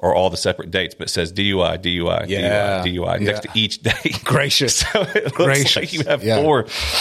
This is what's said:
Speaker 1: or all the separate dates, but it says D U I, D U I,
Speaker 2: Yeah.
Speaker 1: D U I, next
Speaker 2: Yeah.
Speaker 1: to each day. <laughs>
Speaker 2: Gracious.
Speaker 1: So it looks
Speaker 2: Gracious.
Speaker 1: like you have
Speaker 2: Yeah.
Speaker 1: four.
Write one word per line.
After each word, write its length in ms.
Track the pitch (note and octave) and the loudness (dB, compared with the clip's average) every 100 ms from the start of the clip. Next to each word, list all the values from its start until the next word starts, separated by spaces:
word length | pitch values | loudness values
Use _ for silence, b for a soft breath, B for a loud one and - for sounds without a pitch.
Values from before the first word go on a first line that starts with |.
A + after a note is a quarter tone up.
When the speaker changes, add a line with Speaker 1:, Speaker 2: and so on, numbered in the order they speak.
Speaker 1:
or 140 | F2 F2+ | 2 4
all 120 | F#2 | 2
the 60 | F2 | 2
separate 360 | G2 F2+ E2+ | -2 -2 -2
dates, 220 | F#2+ E2+ - | -2 -4 -6
but 100 | D2+ | -6
it 40 | |
says 200 | F#2+ E2 | -2 -2
D 140 | F#2 | -2
U 180 | G2+ F#2+ | 0 2
I, 140 | E2+ E2 | 0 0
D 140 | F#2 | -2
U 180 | F2 E2+ | -2 0
I, 160 | E2+ | -2
Speaker 2:
Yeah. 580 | F2 F#2+ G2+ G#2 G2+ F#2+ | -2 -2 0 0 0 0
Speaker 1:
D 80 | F2+ | -2
U 160 | F2+ F2 | -2 -2
I, 120 | F2 | -2
next 260 | G#2 G#2 G#2+ | 0 -2 -4
Speaker 2:
Yeah. 60 | |
Speaker 1:
to 60 | A2 | -2
each 240 | G#2+ - | 0 0
day. 280 | A2 - E3 | -4 -2 -4
<laughs> 140 | - | -4
Speaker 2:
Gracious. 500 | - D3 C#3+ - B2 - | 0 0 2 0 2 0
Speaker 1:
So 260 | - A3 | 0 0
it 220 | F#3 G#3+ C3+ | 0 0 -2
looks 100 | - | 2
Speaker 2:
Gracious. 400 | E3+ C#3 C3 - | 2 4 2 0
Speaker 1:
like 160 | - | -2
you 100 | D#3 C#3 | -4 -2
have 160 | D3 | 0
Speaker 2:
Yeah. 180 | G#2 A2 | 2 2
Speaker 1:
four. 240 | D#3 C3+ A2 B B B | 4 4 2 B B B